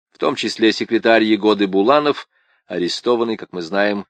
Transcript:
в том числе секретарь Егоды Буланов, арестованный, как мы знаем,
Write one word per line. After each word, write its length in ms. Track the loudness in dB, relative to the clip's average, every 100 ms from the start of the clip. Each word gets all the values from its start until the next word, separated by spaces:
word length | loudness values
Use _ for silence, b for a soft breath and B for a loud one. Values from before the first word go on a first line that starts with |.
| _
в 80 | -6
том 180 | -4 -2
числе 360 | -6 0 0
секретарь 520 | 0 -2 0 4 4
Егоды 420 | 4 2 2 2 2
Буланов, 640 | 2 2 2 2 -2 -8 _ _ _ -12
арестованный, 720 | -6 -6 -4 -2 0 -2 -6
как 160 | -10
мы 100 | -12
знаем, 440 | -6 -2 -2 -2 -8